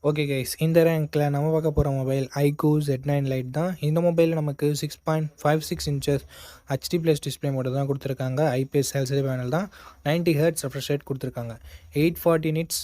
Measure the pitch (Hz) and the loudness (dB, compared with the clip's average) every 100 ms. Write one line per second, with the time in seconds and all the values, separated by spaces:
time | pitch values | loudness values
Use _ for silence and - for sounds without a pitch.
0 | 147 151 143 139 120 - 160 165 165 160 | 0 0 0 -2 -4 -2 4 6 6 2
1 | 151 151 147 143 156 160 156 147 143 135 | 0 2 2 2 2 2 2 2 2 0
2 | 131 135 131 139 143 147 151 151 147 127 | 0 -2 -2 2 2 4 2 2 2 -2
3 | 139 143 135 131 127 139 175 170 147 160 | 0 0 0 -2 -4 -4 -4 -2 0 2
4 | 175 170 165 160 151 143 147 147 151 - | 2 4 4 2 -2 0 0 0 -4 -6
5 | - 156 156 - 147 156 156 165 151 143 | -2 -2 -2 -2 0 0 -2 -6 -4 -2
6 | 135 139 - - - - - 139 - 175 | -2 -2 -4 -20 -20 -20 -6 -6 -2 0
7 | 165 151 139 - 143 135 127 135 139 139 | 2 0 -2 -4 -4 -2 -2 -2 -2 -2
8 | 135 131 131 127 156 127 135 147 131 143 | -4 -4 -2 0 0 0 0 0 0 -2
9 | 127 139 135 127 123 156 196 - - - | -2 -2 -2 -4 -2 -2 -4 -10 -20 -8
10 | 147 165 170 147 165 156 135 139 - 143 | -2 0 2 2 2 0 -6 -8 -4 -4
11 | - 135 131 120 117 113 - - - 143 | -4 -6 -6 -8 -10 -12 -18 -20 -6 0
12 | 160 170 175 165 156 156 170 - | 0 2 2 2 2 -2 -4 -6